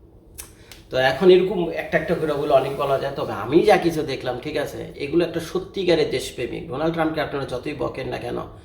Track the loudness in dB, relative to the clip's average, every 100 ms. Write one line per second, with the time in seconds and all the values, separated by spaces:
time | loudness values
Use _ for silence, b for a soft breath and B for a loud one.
0 | -20 -20 -20 -20 -20 B B B -6 0
1 | 2 6 8 8 6 0 -2 -4 -2 0
2 | 0 -2 0 -2 4 4 4 -2 0 0
3 | 0 -4 -6 -6 2 4 6 6 4 -2
4 | -4 -4 -4 -6 -6 -6 -6 -8 -12 -10
5 | 0 0 2 -2 -4 -6 -6 -2 2 4
6 | 2 -2 -4 -8 -8 -8 -8 -4 -2 0
7 | -2 -2 -4 -4 -6 -6 -8 -6 -6 -6
8 | -8 -8 -6 -8 -8 B